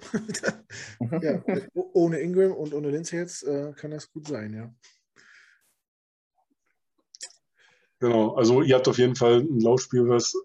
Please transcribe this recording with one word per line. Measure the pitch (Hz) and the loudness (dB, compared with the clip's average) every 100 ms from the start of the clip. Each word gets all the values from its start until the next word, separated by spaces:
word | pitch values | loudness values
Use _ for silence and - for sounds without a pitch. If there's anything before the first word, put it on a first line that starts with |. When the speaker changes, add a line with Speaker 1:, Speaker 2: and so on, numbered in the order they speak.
| - | -8
Speaker 1:
<laughs> | 220 220 - - - _ - - - | -8 -6 -6 -6 -6 _ -18 -18 -8
Speaker 2:
Mhm. | 120 165 | -6 -2
Speaker 1:
Ja, | 156 175 - 185 - | -2 -2 -2 -4 -4
oh-, | 175 185 | -8 -2
ohne | 190 170 160 | 2 2 0
Ingram | 170 180 190 | -2 2 2
und | 170 151 | 0 -6
ohne | 147 147 | -6 -4
Lindsay | 151 170 170 | -4 -6 -8
jetzt, | 175 - | -8 -8
äh, | - 143 147 | -6 -6 -6
kann | 139 151 | -12 -12
das | 151 - | -12 -14
gut | 160 147 | -16 -10
sein, | 127 107 | -8 -8
ja. | 107 117 - _ _ _ _ _ - _ _ _ _ _ _ _ _ _ _ _ _ _ _ _ _ _ _ - _ _ _ _ _ _ _ | -10 -14 -18 _ _ _ _ _ -20 _ _ _ _ _ _ _ _ _ _ _ _ _ _ _ _ _ _ -20 _ _ _ _ _ _ _
Speaker 3:
Genau, | 120 113 110 135 | 0 2 2 2
also | 113 127 | 4 4
ihr | 127 127 | 4 4
habt | 131 | 4
auf | 120 | 4
jeden | 127 123 | 2 4
Fall | 120 120 | 4 4
ein | 151 127 | 4 2
Laufspiel, | 113 123 - 123 120 | 4 2 2 0 4
was | 120 113 - | 2 0 -6